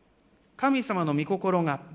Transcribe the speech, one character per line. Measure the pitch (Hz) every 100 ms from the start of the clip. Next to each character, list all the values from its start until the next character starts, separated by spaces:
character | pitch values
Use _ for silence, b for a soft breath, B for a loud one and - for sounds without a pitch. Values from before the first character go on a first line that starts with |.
| _ _ _ _ _ -
神 | 269 269
様 | 226 190
の | 160 147
御 | 151
心 | 196 196 180
が | 165 139 -